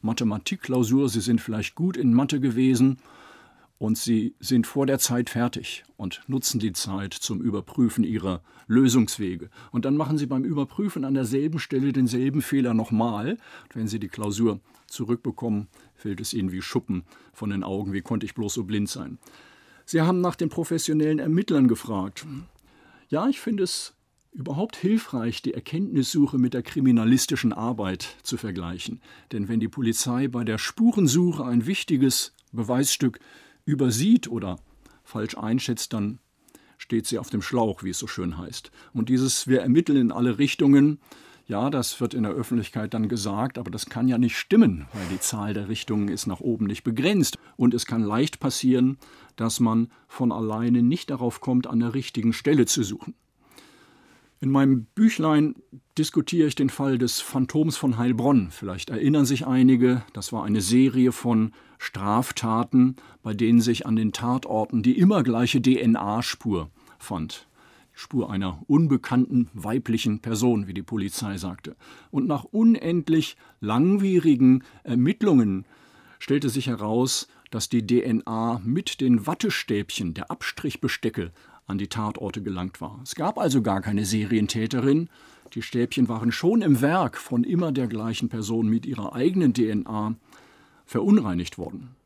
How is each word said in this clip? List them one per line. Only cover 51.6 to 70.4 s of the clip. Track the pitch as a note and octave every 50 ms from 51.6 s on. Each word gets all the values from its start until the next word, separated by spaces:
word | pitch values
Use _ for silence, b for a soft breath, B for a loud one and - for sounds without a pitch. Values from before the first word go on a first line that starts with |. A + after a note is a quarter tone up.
| B2
an | - - A2+
der | A#2 A#2+ A#2
richtigen | C3+ B2+ - _ A#2 G#2+ A#2 A2+
Stelle | - - C#3+ D#3 C#3+ A#2
zu | - - - A2+
suchen. | F2+ G2+ - - - - _ _ _ _ _ b b b b b b b b b b b b b b b b b b b b
In | - C3+
meinem | C3+ C#3 C3+ C3+ C3+ B2 A2 _ _
Büchlein | - G#3+ A3+ A3+ - D#3 D#3+ D#3 D3 D#3 D3+ - - - _ - B2+ _ _ _
diskutiere | - D#3 D3 - D#3 C#3 - - F3 D#3
ich | D3 -
den | - C#3 C3
Fall | - - C#3 C#3 C3 A#2+
des | B2 A#2+ - -
Phantoms | - - - C3 B2+ A#2+ - D3+ D#3 E3 C3+
von | - - C3+ A#2+
Heilbronn. | A2 A#2+ B2 B2 A2 A#2+ C#3 C#3+ B2 F#2+ D#2+
Vielleicht | - - - G2 F2+ F#2+ - -
erinnern | B2 A2 - C#3 D3+ D3+ C#3
sich | B2 C#3+ A#2+ -
einige, | C3 B2+ B2+ C3 C3 C3 A#2+ B2 B2 B2+ B2 - - _
das | G#2 G2 -
war | - A2+ -
eine | G#2 G#2 A2
Serie | F#2+ F#2 A#2 B2+ C3 C3+ A#2+ C3 B2+ B2
von | A#2 - - A#2+ A#2 A2 A2 A2 b b b b b b
Straftaten, | - - _ - G2 G2+ G#2 A#2 C3 - - - - A2+ A2+ A2+ A#2 - - B2+ B2+ C3 B2+ B B B B B _
bei | A2+ G#2+
denen | G#2 A#2+ A2 A#2 A#2
sich | A2 A#2+ A#2 A2 -
an | - A2
den | A2 A2 G#2+
Tatorten | G#2 - B2 A#2+ B2 C3 - - A2 A2 G#2+ - - A#2 G#2+
die | B2 B2+ -
immer | F3 F#3+ G#3+ F#3 B2+
gleiche | B2+ A2+ A2+ B2 A#2+ - C3
D-N-A-Spur | A#2 B2+ C3 - - A#2 A2+ - - G2+ G#2 A2+ B2 - - _ - A#2+ G2+ F2 D#2+ E2 b b b b b b
fand. | - - G#2+ E2+ D#2 - - - - _ b b b b b b b b b
Spur | - - - - B2+ A2 -
einer | G#2 F#2+ G2 F#2 F2 D2+ -
unbekannten | _ C#3 D3+ E3+ D3+ C3+ B2 - - B2+ B2 B2+ - - B2 A#2 - -
weiblichen | A2 E2+ G#2 A#2 B2+ - - A2+ A2 - A#2 G#2 G#2
Person, | - A#2 A2+ G#2